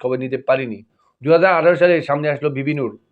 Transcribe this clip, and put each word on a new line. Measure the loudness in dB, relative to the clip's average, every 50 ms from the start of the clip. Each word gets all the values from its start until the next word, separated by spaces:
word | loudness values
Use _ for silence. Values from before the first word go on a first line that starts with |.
| -6
খবর | -4 -4 -4
নিতে | -6 -6 -8 -6
পারিনি। | -2 -2 -2 -2 -2 -6 -10 -12 -16 _ _ _ _ _ _ _ 0
দু | 2 2
হাজার | 4 4 4 2
আঠারো | 4 4 2 4
সালে | 4 4 4 4 2 0
সামনে | -2 -4 -2 -2 -4
আসলো | -4 -2 -4 -4
বিপিনুর | -4 -4 -4 -4 -4 -4 -4 -6 -8 -10 _ _